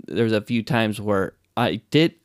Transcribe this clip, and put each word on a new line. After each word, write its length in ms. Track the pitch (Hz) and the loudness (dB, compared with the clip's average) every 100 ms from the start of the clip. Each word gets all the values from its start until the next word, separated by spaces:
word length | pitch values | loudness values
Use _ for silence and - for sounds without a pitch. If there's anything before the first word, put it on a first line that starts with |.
| - | -8
There's 260 | 90 113 | -2 2
a 80 | 110 | 0
few 220 | 107 120 | 0 -4
times 360 | 107 117 110 104 | 0 0 0 -2
where 340 | 104 98 92 _ _ - | -2 0 -2 _ _ -4
I 260 | 117 104 _ | -2 -2 _
did, 240 | 151 165 - | 2 2 0